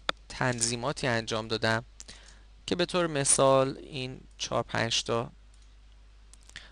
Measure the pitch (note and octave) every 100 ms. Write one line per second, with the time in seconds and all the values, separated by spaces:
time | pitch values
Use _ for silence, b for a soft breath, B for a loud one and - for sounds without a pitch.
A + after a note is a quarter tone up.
0 | - - - - B2+ A#2+ A2+ A#2+ B2 -
1 | C#3 A2+ A2 A2+ A2 A2 A2+ A2+ B2 -
2 | B B B B B B - F3+ F3 F3+
3 | E3+ D3 C#3 - C3+ C3+ C3+ - - C#3+
4 | B2+ C3 - - - B2 - A2+ A2+ -
5 | - A#2 C3 - - - - - - -
6 | - - - - - B B